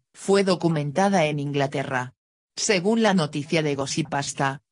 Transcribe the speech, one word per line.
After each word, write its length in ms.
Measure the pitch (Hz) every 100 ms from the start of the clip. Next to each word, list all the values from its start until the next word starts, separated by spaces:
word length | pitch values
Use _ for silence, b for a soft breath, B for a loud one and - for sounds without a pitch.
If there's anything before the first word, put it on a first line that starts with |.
| _
fue 300 | - - 196
documentada 840 | 196 180 165 160 147 156 196 196 151
en 120 | 147
Inglaterra. 760 | 143 139 139 143 131 131 127 _ _ _ _
Según 480 | - - 190 190 226
la 120 | 214
noticia 480 | 190 151 151 139 165
de 120 | 151
Gossip 360 | 143 135 - -
Pasta, 500 | 143 139 - 139 139 _